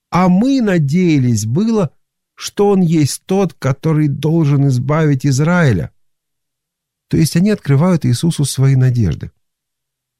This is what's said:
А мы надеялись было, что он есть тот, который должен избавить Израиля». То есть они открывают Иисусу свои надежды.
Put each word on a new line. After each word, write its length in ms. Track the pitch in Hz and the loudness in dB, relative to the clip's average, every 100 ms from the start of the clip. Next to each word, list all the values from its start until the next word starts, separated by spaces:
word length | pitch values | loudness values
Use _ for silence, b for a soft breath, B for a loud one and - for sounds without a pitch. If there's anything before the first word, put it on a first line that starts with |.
| _ | _
А 180 | 170 185 | -2 2
мы 320 | 180 254 269 | 2 2 0
надеялись 840 | 214 180 139 170 180 151 123 113 | 0 0 0 0 2 2 2 0
было, 460 | 110 135 220 220 170 _ _ _ _ | -2 -2 0 0 -2 _ _ _ _
что 360 | - - - 202 | -16 -10 -2 0
он 100 | 196 | 2
есть 440 | 175 165 143 - - | 2 2 0 -4 -4
тот, 280 | 190 190 | -2 -2
который 540 | - 135 135 160 151 151 | -4 -6 -4 -2 0 0
должен 600 | 143 151 165 147 143 139 | -2 -2 0 2 2 2
избавить 580 | 123 127 151 156 143 143 | 0 -2 0 0 0 0
Израиля». 640 | 131 156 180 151 95 65 _ _ _ _ _ _ _ _ _ _ _ _ | 0 0 2 2 0 -4 _ _ _ _ _ _ _ _ _ _ _ _
То 80 | 156 | -2
есть 180 | 165 | 0
они 160 | 170 202 | 0 0
открывают 560 | 202 - 139 180 175 123 | -2 0 0 2 0 0
Иисусу 380 | 120 170 - | -2 -2 -2
свои 320 | 143 - 135 135 | -4 0 0 2
надежды. 560 | 127 123 98 69 - - _ _ _ _ _ _ _ _ | 2 0 -2 -2 -8 -18 _ _ _ _ _ _ _ _